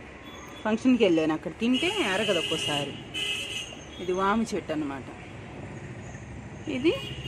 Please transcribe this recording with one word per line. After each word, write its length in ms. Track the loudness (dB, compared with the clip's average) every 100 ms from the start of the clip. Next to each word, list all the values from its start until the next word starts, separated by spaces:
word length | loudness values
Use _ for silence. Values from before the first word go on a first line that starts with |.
| -16 -16 -14 -14 -14 -6 0
ఫంక్షన్కి 380 | 4 6 8
వెళ్ళాను. 300 | 8 6 4
అక్కడ 180 | 2 -2 0
తింటే 300 | 2 4 2 2
అరగదు 360 | 2 2 2 2
ఒక్కోసారి. 540 | 0 -2 0 0 -2 -6 -8 -4 -2 -4 -6 -8 -8 -12 -12 -6
ఇది 80 | -2
వాము 340 | 2 4 4 2 0
చెట్టు 160 | 0
అన్నమాట. 320 | -2 -2 -4 -8 -12 -12 -14 -12 -12 -10 -10 -10 -10 -12 -12 -12 -12 -12 -10 -4
ఇది 240 | 2 4 4 0 -8